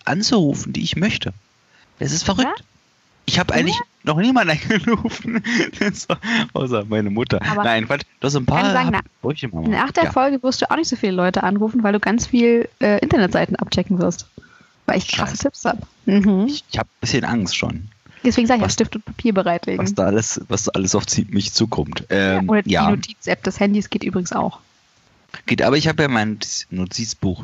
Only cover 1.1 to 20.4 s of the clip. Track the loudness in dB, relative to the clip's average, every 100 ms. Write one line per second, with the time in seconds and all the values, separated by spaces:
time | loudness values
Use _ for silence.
1.1 | -2 -6 -10 _ _ _ _ _ -8 -4
2.1 | -2 -2 0 0 -2 -12 _ _ _ _
3.1 | _ -2 0 0 0 0 -2 -6 _ -2
4.1 | 2 4 4 2 0 0 0 2 0 -2
5.1 | -6 -4 -4 -2 -2 -2 -2 -2 -2 -4
6.1 | -4 -2 -2 -2 -4 -2 -2 0 -2 0
7.1 | -2 0 -2 -2 -2 2 0 0 -4 -6
8.1 | -6 -2 0 0 2 2 2 2 -2 -4
9.1 | _ -6 -4 -6 -4 -2 0 0 0 0
10.1 | 2 2 2 -2 -2 0 0 -2 -2 0
11.1 | 2 2 2 0 0 0 2 2 2 2
12.1 | 0 2 4 4 4 0 0 2 2 2
13.1 | 4 4 2 0 -2 -2 -2 0 0 0
14.1 | -2 -12 -20 -20 -20 _ _ -2 -2 -2
15.1 | -4 -4 -2 -4 -2 -4 -4 -8 _ 2
16.1 | 4 4 4 2 -2 -6 -6 -4 -6 -2
17.1 | 0 0 -2 -2 -2 -4 -6 -10 _ -20
18.1 | -2 0 2 2 2 2 0 -2 -2 -12
19.1 | -2 2 2 2 0 -2 -4 -2 2 2
20.1 | 2 0 -6